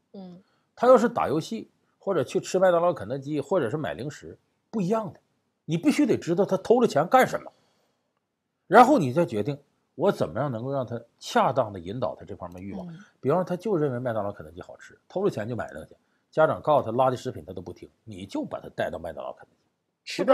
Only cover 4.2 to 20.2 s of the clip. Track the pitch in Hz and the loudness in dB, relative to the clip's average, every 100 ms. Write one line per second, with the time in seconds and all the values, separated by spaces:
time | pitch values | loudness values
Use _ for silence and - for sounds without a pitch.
4.2 | 82 - _ _ _ 226 175 220 185 - | -16 -20 _ _ _ -4 -2 -2 -4 -12
5.2 | _ _ _ _ - 170 294 - 254 131 | _ _ _ _ -6 0 2 2 2 2
6.2 | 156 175 190 185 - 240 233 139 170 190 | 0 0 0 0 4 4 6 2 4 4
7.2 | 151 - - - _ _ _ _ _ _ | 4 -2 -10 -20 _ _ _ _ _ _
8.2 | _ _ _ _ - 202 247 285 131 147 | _ _ _ _ 6 8 10 6 4 2
9.2 | 165 104 104 139 _ _ _ - 190 202 | 0 0 -4 -6 _ _ _ -2 -2 0
10.2 | 78 98 143 110 131 139 127 120 - _ | -4 -2 -4 -6 -6 -6 -6 -10 -12 _
11.2 | - 240 175 131 107 98 85 123 87 64 | -2 0 2 2 -2 -6 -10 -6 -6 -6
12.2 | 90 98 87 92 98 95 87 82 - _ | -14 -14 -14 -12 -12 -12 -12 -16 -20 _
13.2 | 131 175 180 180 226 175 147 123 127 110 | -2 0 -2 -6 -2 -2 0 -2 -4 -4
14.2 | 101 98 78 85 - - - - _ 185 | -6 -8 -16 -18 -18 -20 -20 -20 _ -4
15.2 | 202 - 107 110 76 73 - - _ _ | -2 -2 -6 -8 -10 -12 -18 -20 _ _
16.2 | _ 156 156 95 151 139 113 120 131 120 | _ 2 2 2 2 2 2 0 0 0
17.2 | 127 - 87 92 90 - - _ 113 101 | -6 -10 -14 -14 -14 -16 -20 _ -18 -14
18.2 | 98 311 226 - - - 90 82 82 76 | -10 -8 -8 -10 -10 -6 -6 -6 -10 -10
19.2 | 64 - - _ _ _ _ _ - - | -12 -14 -20 _ _ _ _ _ -10 -2